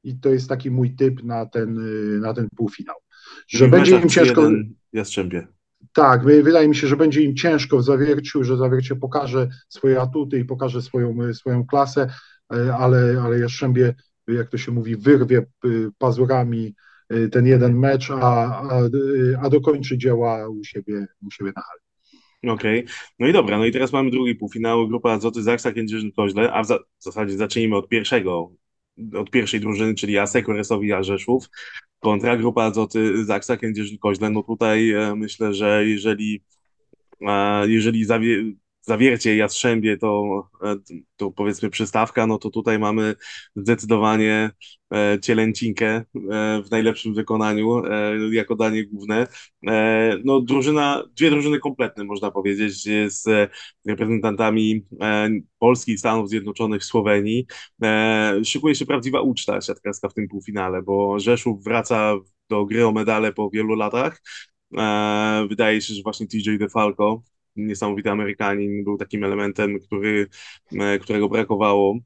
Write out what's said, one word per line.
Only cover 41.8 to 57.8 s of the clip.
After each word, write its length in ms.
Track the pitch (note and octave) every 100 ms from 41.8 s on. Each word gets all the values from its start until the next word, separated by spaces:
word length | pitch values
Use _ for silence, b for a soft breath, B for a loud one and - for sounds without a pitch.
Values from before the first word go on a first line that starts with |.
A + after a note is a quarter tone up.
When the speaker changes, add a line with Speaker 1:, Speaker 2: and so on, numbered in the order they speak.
| G#2+ A2 A2+ - A2
Speaker 2:
no 100 | G#2+
to 120 | A2
tutaj 300 | A2+ A2 G#2+
mamy 360 | G#2+ G#2+ G#2+ G#2 B B B -
zdecydowanie, 960 | G2+ A2+ G#2+ A2+ G#2+ A2 G#2+ G#2+ G#2+ _ B B _
e, 260 | G#2 G#2 G#2
cielęcinkę, 640 | A2 A2 A2 G#2+ A#2 G2+ A2
e, 180 | A2+ A2+ - G2 G#2+ G#2+ G#2+ G2+
w 60 |
najlepszym 420 | A2+ A2+ A2 A2+
wykonaniu, 720 | G#2 G#2+ A2 G#2+ G#2 A2 A#2+ -
e, 320 | G#2+ G#2 G#2+ G#2+
jako 240 | A2+ G#2 A2
danie 300 | A2 A2 G#2
główne. 420 | G#2 G2+ A2 B2 B B _ -
E, 500 | A2 A2 A2 A2+ F#2+ B2+
no 160 | C3+
drużyna, 600 | A#2+ C#3 C3+ D3+ C#3+ C#3+ - -
dwie 120 | D#3+
drużyny 300 | D3 D3 D3
kompletne, 440 | D3 B2+ A2+ -
można 280 | G2+ G2+ G2+
powiedzieć, 560 | G2 G2 G2 G#2+ G2 G#2 G#2+ G#2
z 420 | - A2 G#2+ G2+ B B _ G#2
reprezentantami, 1000 | G#2 A2 A2+ A2 G2+ A2 A2 G#2+ G#2+ G2+ F2+
e, 280 | G#2+ G#2+ G#2+ G#2+ - _
Polski, 380 | A#2 A#2+ - G2+
Stanów 320 | A2+ A2 G2+
Zjednoczonych, 540 | A2 G2+ G2+ A2 G#2 -
Słowenii. 600 | A#2 G#2 G#2 G#2 A#2 B2+ B B _